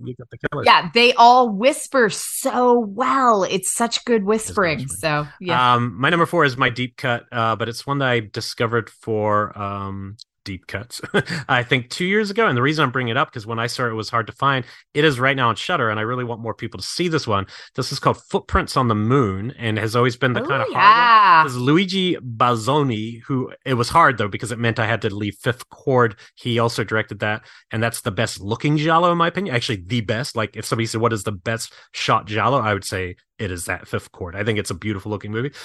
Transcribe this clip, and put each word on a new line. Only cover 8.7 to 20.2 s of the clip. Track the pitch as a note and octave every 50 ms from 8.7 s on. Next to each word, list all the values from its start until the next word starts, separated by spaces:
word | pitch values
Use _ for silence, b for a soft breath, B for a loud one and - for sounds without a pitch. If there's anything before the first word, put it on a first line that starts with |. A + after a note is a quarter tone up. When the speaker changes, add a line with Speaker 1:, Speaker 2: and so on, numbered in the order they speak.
| A#2 A#2 G#2+ -
Speaker 1:
for, | - _ - A#2 A2 G#2+ G#2+ G#2+ G#2 G#2 G#2 G2+ - G2+
um, | G2+ G2 G2+ G2 G2 G2 G2 G2 G2 G2 G#2 - - _ _ _ -
deep | - F#2+ F2+ _ -
cuts, | - G2 G#2 - - - - -
<laughs> | - G3 - - E3+ D#3+ B2+ -
I | C3+ B2 A#2
think | - C#3+ B2+ A#2+ -
two | - - F3+
years | F#3 G3+ G#3+ A3 G3+
ago. | G3 A#3 A3+
And | G3+ C3+
the | A#2+
reason | B2 C#3+ D#3 D3+ D3+
I'm | B2+
bringing | A#2 C3 B2+ A#2
it | A2+
up, | C3+ - -
'cause | - A#2+ G2+ A2+
when | A#2 A2+
I | A#2
saw | A#2+ - - B2+
it, | A#2
it | A2
was | A2 G#2 -
hard | - A#2 A2 -
to |
find. | - - C#3 C#3 C#3 C3 A#2+ B B B B B -
It | C#3+ D3+
is | D#3+ C3+ A#2
right | B2+ C3+ C#3
now | C3+ B2+ A#2
on | G#2+
Shudder, | - - - F3+ D#3+ B2 A2
and | G#2+ G#2+
I | G#2+
really | A2 B2+ B2+
want | B2 A#2 A#2+ G#2
more | A#2 A2+ G#2
people | - A#2+ A2 - F#2+
to | -
see | - - - F3 F3
this | D#3+ C#3+ -
one. | A#2+ G#2 G2 F#2+ - B B B B B
This | - C3 -
is | C#3 -
called | - C#3+ A2 - - -
Footprints | - G3 - - - F#3+ D#3 - -
on | D3 B2+
the | A#2 A2
Moon, | G#2 G#2 A2 C3 C#3+ B2 G2 F#2+ F#2+ G2+ A#2+ - -
and | A#2+ A2+ G#2+
has | G#2 G#2+ A2 G#2
always | B2 B2 B2+ A#2
been | -